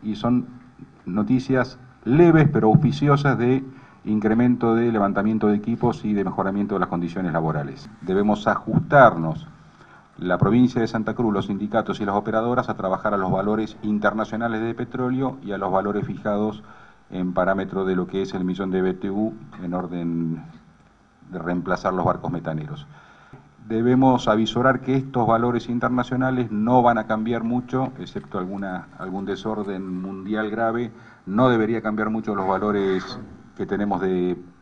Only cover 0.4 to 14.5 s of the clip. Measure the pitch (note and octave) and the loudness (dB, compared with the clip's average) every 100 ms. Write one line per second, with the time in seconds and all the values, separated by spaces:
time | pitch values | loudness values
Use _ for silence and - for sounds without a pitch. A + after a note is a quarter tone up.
0.4 | A#2+ - - - - - - F#2 G#2+ B2+ | 0 -12 -20 -20 -20 -16 -6 -4 2 0
1.4 | B2+ C3 B2 - - - - C#3 E3+ D#3+ | 2 0 0 -6 -20 -10 2 6 8 8
2.4 | C#3+ - A2 G#2+ A#2+ - C#3+ C#3 C#3+ A2+ | 6 6 6 6 4 2 4 4 4 2
3.4 | A#2+ C3 C3 - - - - G#2+ G#2+ A2+ | 2 2 -2 -16 -20 -16 -2 0 2 4
4.4 | B2 B2 A#2 A2+ A#2+ A2+ G2 G2 G2+ A2 | 4 4 4 4 4 4 2 2 2 2
5.4 | G#2+ G#2 G#2 A#2 A#2+ A2 G#2+ G#2 F#2 - | 2 2 0 0 0 0 -2 0 0 0
6.4 | G2 G2+ G2+ G2 F2+ F2 E2+ G2 F#2 E2 | -2 0 -2 -2 -2 -2 -4 -4 -2 0
7.4 | D#2+ D2+ C#2+ - - - F2 F#2 G2+ G#2 | 0 -2 -4 -10 -16 -14 -2 0 2 2
8.4 | - G#2 - - - C#3+ B2 E2+ E2 D#2 | 0 -2 0 -2 4 8 8 6 -4 -4
9.4 | - - - - - - _ - F2+ F2 | -10 -20 -20 -20 -20 -20 _ -8 -2 2
10.4 | G2 A2+ B2 B2 A2 A#2 A2 A2 A#2 G2+ | 4 6 4 4 -2 -2 -4 -2 0 0
11.4 | F#2+ G2 G#2 A2+ G#2+ - G#2 G2+ G#2 A2 | -2 -4 -2 -2 -2 -4 -2 -2 0 -2
12.4 | A#2 B2 A#2+ G#2 F#2+ F#2 A2 G#2 F#2 F#2+ | 0 0 -2 -2 -2 -2 -2 -2 0 -2
13.4 | G2 G#2+ A2 - G#2+ G#2+ G#2 G#2 A2 A2+ | 0 -2 -4 -6 -4 0 0 -2 -6 -4
14.4 | A#2 | -4